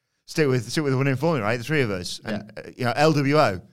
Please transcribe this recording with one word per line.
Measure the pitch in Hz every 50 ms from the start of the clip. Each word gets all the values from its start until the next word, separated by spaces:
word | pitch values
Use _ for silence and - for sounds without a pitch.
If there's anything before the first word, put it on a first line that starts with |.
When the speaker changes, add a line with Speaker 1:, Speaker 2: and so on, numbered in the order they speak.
| _ _ _ _ _
Speaker 1:
stick | - - - 156 139
with, | 127 123 107 113
stick | - 170 156
with | 139 135
the |
one | 127 135
in | 139 135
for | 123 143 165 170
me, | 135
right? | 101 104 117
The | 127 117
three | 123 156 151 131
of | 110 98
us." | 90 90 - - - -
And, | - 107 - - - -
Speaker 2:
Yeah. | - -
Speaker 1:
uh, | - 80
you | - 123
know, | 120 117
L | 120 147 160 156
W | 143 143 135 143 151
O. | 147 113 98 87 - -